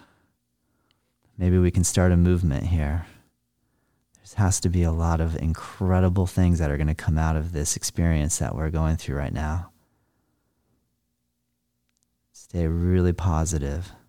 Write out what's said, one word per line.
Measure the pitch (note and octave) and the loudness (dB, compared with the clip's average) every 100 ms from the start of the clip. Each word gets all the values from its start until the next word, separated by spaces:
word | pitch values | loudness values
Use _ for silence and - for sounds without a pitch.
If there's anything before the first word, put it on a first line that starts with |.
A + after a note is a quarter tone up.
| _ _ _ _ _ _ _ _ _ _ _ _ _ - | _ _ _ _ _ _ _ _ _ _ _ _ _ -2
Maybe | F2+ F#2 | 2 4
we | F2+ | 4
can | F#2 | 2
start | F2 G2 F2+ | 0 2 4
a | F2 | 6
movement | F2 F2 E2+ C2+ E2+ | 4 4 2 0 -2
here. | D#2+ D2 E2 - - _ _ _ _ _ _ _ _ _ _ - | -2 -2 -4 -8 -16 _ _ _ _ _ _ _ _ _ _ -8
There | - | -2
has | F#2 - | 0 0
to | F#2 | 0
be | F2+ | 0
a | E2 | 0
lot | E2 E2 E2 | 0 0 0
of | E2 D#2+ | -2 -2
incredible | E2 D#2+ - - F#2 F#2 F#2 F#2+ F#2 | -4 -4 -8 -4 0 2 2 2 0
things | - F2 E2+ | 2 2 2
that | D2+ | 0
are | C#2+ | -2
gonna | D2+ | -2
come | D2+ - D#2 | -2 0 0
out | D#2+ D#2 | 0 0
of | E2 | -4
this | D#2 C#2+ - | -4 -4 -6
experience | - - E2+ D#2 D2 - | -6 -2 0 0 0 -2
that | - | -4
we're | C#2 D#2 | -4 -4
going | D#2+ D#2+ D#2+ | -2 0 -2
through | - C#2 | -4 -6
right | C2+ | -6
now. | B1+ D2+ E2+ F2 _ _ _ _ _ _ _ _ _ _ _ _ _ _ _ _ _ _ _ _ _ _ _ _ _ _ | -6 -4 -6 -8 _ _ _ _ _ _ _ _ _ _ _ _ _ _ _ _ _ _ _ _ _ _ _ _ _ _
Stay | - - F2 E2 | -20 -8 -4 -2
really | E2 F2+ F#2 F2+ | 0 2 2 2
positive. | E2 E2+ D#2+ D#2+ D#2 C#2 D#2 F#2 - | 0 0 0 0 -2 -4 -6 -10 -16